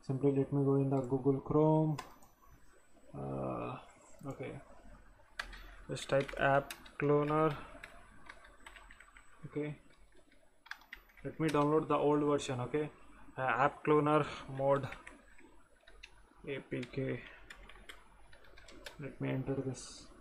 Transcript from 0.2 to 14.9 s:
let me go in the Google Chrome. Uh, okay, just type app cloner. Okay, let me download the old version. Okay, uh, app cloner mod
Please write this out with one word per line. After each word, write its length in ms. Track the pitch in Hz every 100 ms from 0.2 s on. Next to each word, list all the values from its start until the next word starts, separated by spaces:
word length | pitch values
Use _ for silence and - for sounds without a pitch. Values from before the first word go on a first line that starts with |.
| 139
let 200 | 139 139
me 140 | 143 139
go 100 | 139
in 120 | 135
the 120 | 135
Google 380 | 127 135 135 135
Chrome. 560 | - 151 156 156 156 147 - - - _ - - - - - - - 139
Uh, 600 | 139 135 131 127 120 131 - - - - 139
okay, 260 | 135 135 143 - - - - - - - - - - - - -
just 220 | 135 -
type 220 | 139 139 -
app 340 | 139 139 139 - - -
cloner. 560 | 143 147 147 151 156 147 - - - - - - - - - - - - - - - - - - 147
Okay, 300 | 151 147 147 - - - - - - - _ - - - - - -
let 160 | 143 -
me 80 | 160
download 380 | 147 147 156 156
the 80 | 147
old 280 | 143 147
version. 360 | 147 143 143 127
Okay, 280 | 123 151 151 - - - - -
uh, 40 |
app 420 | 131 117 139 - -
cloner 400 | 151 147 151 147 - - 135
mod 300 | 135 139 127